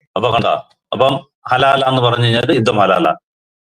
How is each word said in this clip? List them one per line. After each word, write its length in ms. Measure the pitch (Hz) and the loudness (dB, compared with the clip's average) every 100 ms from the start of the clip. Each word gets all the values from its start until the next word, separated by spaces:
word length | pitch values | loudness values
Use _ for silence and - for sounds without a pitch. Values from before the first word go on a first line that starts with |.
| _ 92 | _ -4
അപ്പൊ 140 | 117 | -4
കണ്ട, 160 | 110 101 76 - _ _ | -2 -2 -4 -6 _ _
അപ്പം 260 | 101 131 139 - _ - | -2 0 -2 -8 _ -6
ഹലാലാന്ന് 500 | 127 135 135 135 131 | 0 2 0 0 0
പറഞ്ഞു 240 | 120 123 120 | 0 0 0
കഴിഞ്ഞാൽ 300 | 117 139 139 | 0 0 0
യുദ്ധം 220 | 110 104 | 0 2
ഹലാല. 360 | 95 90 80 - _ _ _ _ | 2 2 0 -2 _ _ _ _